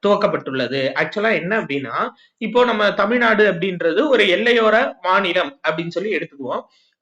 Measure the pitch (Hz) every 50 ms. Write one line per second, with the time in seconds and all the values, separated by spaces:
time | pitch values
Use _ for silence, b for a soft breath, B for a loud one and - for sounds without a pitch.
0 | - 202 202 196 214 190 156 147 135 147 131 131 127 117 131 139 131 131 - 147
1 | 165 160 - 208 202 226 214 160 160 175 214 220 180 147 139 139 135 113 123 156
2 | 214 247 b b b b b _ 233 202 220 247 247 240 220 214 208 202 - -
3 | 202 208 240 247 240 226 220 202 214 202 185 165 175 196 180 170 165 165 160 196
4 | 285 302 262 220 208 196 175 190 226 240 240 233 226 214 214 226 262 285 - -
5 | - 180 185 196 196 180 170 180 175 143 139 - - 156 165 165 170 170 170 175
6 | 190 220 196 151 165 - - 139 135 123 160 233 - _ _ _ _ _ _ _